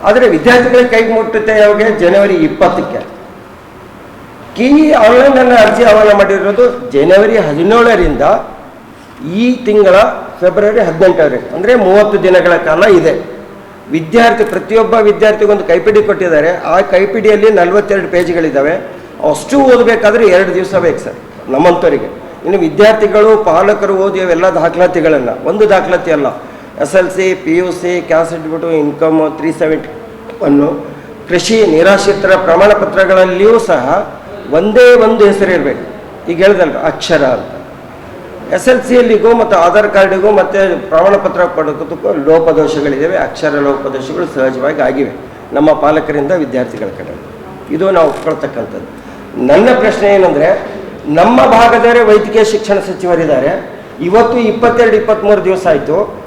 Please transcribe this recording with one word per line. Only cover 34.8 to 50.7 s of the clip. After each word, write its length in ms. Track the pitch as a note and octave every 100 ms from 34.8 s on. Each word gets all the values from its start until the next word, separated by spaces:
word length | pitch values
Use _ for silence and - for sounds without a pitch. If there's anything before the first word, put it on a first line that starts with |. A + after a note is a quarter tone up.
| B3
ಒಂದು 320 | B3 A3 A3+ G#3
ಹೆಸರು 240 | G3 F#3+
ಇರಬೇಕು. 500 | F3 C#3+ - - - - - -
ಈಗ 140 | E3+
ಹೇಳ್ದಲ್ಲ 380 | F#3+ G3+ E3 C3+
ಅಕ್ಷರ 420 | D#3 D3+ - D#3+
ಅಂತ, 360 | C3+ A#2+ - - - - - - - - - - -
ಎಸ್ 140 | - -
ಎಲ್ 140 | B3
ಸಿಯಲ್ಲಿಗೂ 500 | - B3 A#3+ G#3+ G#3+
ಮತ್ತು 240 | A#3 G#3+ F#3+
ಆಧಾರ್ 320 | E3+ G3 G#3
ಕಾರ್ಡಿಗೂ 420 | G3 F#3+ F#3+ G3+
ಮತ್ತು 580 | G3+ F#3 G3 G3 F3 -
ಪ್ರಮಾಣ 280 | D#3+ F#3+ G3+
ಪತ್ರ 280 | G3 E3
ಪಡೆಯೋದಕ್ಕೂ 840 | F3 D#3+ D3+ D3 D3+ D#3+ - E3+ C#3
ಲೋಪದೋಷಗಳಿದ್ದಾವೆ. 840 | D#3+ E3 D#3+ D3 D#3 C#3+ C3+ D#3 F#3
ಅಕ್ಷರ 320 | C#3 - D#3
ಲೋಪದೋಷಗಳು 800 | C#3+ C#3+ C#3 C#3 C3 C3 D3+ E3+
ಸಹಜವಾಗಿ 540 | C#3 C3 B2+ C3+ D3+
ಆಗಿವೆ 300 | C3 C3 C3 - - - -
ನಮ್ಮ 200 | C3 D3+
ಪಾಲಕರಿಂದ 580 | C#3+ C#3+ D#3 D#3 D3 C#3+
ವಿದ್ಯಾರ್ಥಿಗಳ 560 | F3+ C#3+ B2+ A#2+ A2+ G#2
ಕಡೆ, 320 | F#2+ F#2+ - - - - - -
ಇದು 160 | D3+ F#3+
ನಾವು 180 | F#3 D#3
ಒಪ್ಕೊಳ್ತಕ್ಕಂಥದ್ದು. 920 | C#3 D#3 D#3 C#3 - - F#2+ - - - - - B2 B2
ನನ್ನ 220 | D#3 A#3 B3+
ಪ್ರಶ್ನೆ 360 | G#3+ - G3+
ಏನಂದ್ರೆ, 640 | G3 F3+ C#3+ D#3+ G#3 -